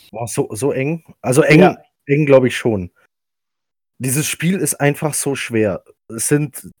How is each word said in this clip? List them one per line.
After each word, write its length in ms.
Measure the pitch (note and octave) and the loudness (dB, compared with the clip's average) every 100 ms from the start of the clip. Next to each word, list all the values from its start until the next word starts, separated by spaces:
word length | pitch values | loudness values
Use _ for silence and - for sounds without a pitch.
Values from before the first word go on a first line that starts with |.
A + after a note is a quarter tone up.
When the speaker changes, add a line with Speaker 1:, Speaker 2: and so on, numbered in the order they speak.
| - | -18
Speaker 1:
Boah, 160 | - A#2+ | -12 -6
so, 200 | - - | -6 -6
so 200 | G#2 C#3 | -4 -4
eng? 320 | B2+ C#3 E3 - _ | -2 -4 -6 -12 _
Also 200 | A#2+ B2+ | 0 2
eng, 200 | D3+ D#3 | 6 6
Speaker 2:
Ja. 160 | F#3 - _ _ - | 6 2 _ _ -2
Speaker 1:
eng 200 | C#3+ C#3+ | 0 6
glaub 200 | C3 B2 | 6 4
ich 100 | - | 0
schon. 360 | A#2+ G2+ F2 _ _ _ _ _ _ _ _ _ _ - | -2 -4 -6 _ _ _ _ _ _ _ _ _ _ -10
Dieses 300 | B2+ C#3 - | -4 -4 -4
Spiel 320 | - E3 F#3+ | -4 -2 -2
ist 160 | C#3+ - | -4 0
einfach 380 | C#3+ C#3+ D#3 - | -2 -2 -6 -4
so 200 | C#3+ C3 | -6 -6
schwer. 480 | - A2+ G#2+ E2+ - _ - | -4 0 0 -2 -10 _ -16
Es 200 | A2+ - | -10 -2
sind 420 | D3 D3 - F2+ - | -2 -2 -8 -20 -8